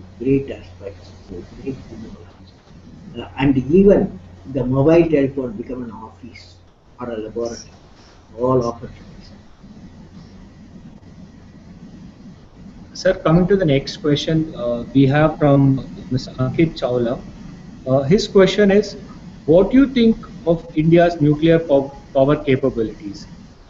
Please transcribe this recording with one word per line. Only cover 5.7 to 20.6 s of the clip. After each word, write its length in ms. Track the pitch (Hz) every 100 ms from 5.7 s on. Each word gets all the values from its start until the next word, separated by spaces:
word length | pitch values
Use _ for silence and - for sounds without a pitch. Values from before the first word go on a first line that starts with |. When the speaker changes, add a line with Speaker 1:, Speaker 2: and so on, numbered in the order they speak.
| 127
Speaker 1:
an 80 | 120
office 680 | 107 107 - 120 - - - _ _ _ -
or 100 | 120
a 80 | 110
laboratory, 540 | 107 117 117 113 - - - - - - - -
all 260 | 127 131
opportunities. 440 | 117 - 113 - - - - - - - - - - - - - - - - - - - - - - - - - - - - - - - - - - - - - - - -
Speaker 2:
Sir, 200 | - 185
coming 340 | 185 160 165 180
to 80 | 196
the 100 | 175
next 320 | 139 - -
question, 560 | 147 143 - 160 156
uh, 300 | 131 120 120 117
we 140 | 135 135
have 320 | 147 156 156
from 440 | 147 139 139 135 - - -
Mister 200 | 127 -
Ankit 400 | - 127 - 160 -
Chawla. 400 | 131 123 117 - - - - - - - 127
Uh, 160 | 135
his 240 | 135 208 -
question 420 | 202 185 - 202
is, 280 | 202 208 - - - - - -
"What 260 | 170 202
do 60 | 254
you 100 | 277
think 300 | 247 226 220 - - 165
of 200 | 170